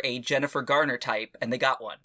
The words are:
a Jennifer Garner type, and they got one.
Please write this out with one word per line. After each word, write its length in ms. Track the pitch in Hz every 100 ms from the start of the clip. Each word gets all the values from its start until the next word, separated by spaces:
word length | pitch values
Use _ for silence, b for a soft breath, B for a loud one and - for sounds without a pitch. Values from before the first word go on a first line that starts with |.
| 131
a 140 | 123
Jennifer 420 | 120 139 143 143
Garner 360 | 123 143 147 123
type, 380 | - 110 110 -
and 100 | 113
they 60 | 127
got 260 | 131 127
one. 140 | 110 -